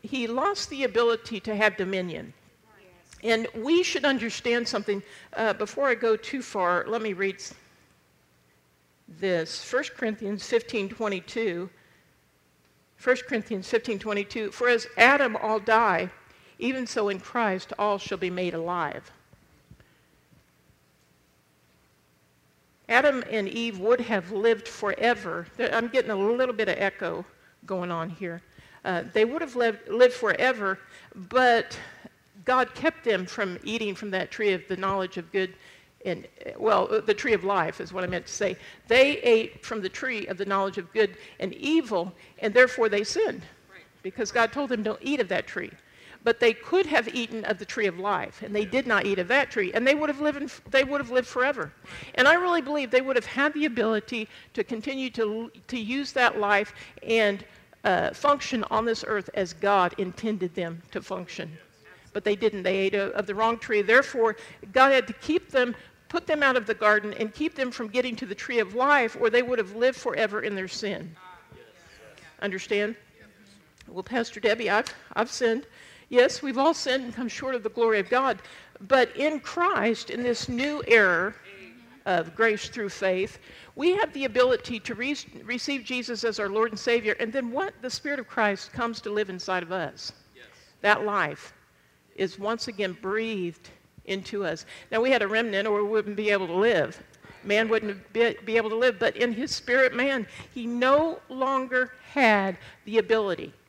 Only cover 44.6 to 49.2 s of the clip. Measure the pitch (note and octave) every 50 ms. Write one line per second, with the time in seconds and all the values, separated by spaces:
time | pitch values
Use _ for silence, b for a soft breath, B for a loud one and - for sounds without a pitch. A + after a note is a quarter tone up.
44.6 | C#4+ A#3 B3 A3 G#3 G#3+ G#3+ - - C4 D4 C4+ G#3+ F3+ F#3+ - - - - -
45.6 | - - - - B B B B B B B B - A#3 A3+ - A#3+ A#3 A3+ -
46.6 | - - E4 F#4 G4 D4+ D4 - A3+ A3+ - B3 A#3 A3 A3+ A3 G3+ - G#3+ F3+
47.6 | G#3 - - B3 G#3+ G3 E3+ F3 F#3+ G#3 G3 E3 - - - - G#3+ - G3+ G#3
48.6 | G#3+ F#3 G#3 C4 C4 B3 A3 G3 - G3+ G3 F#3+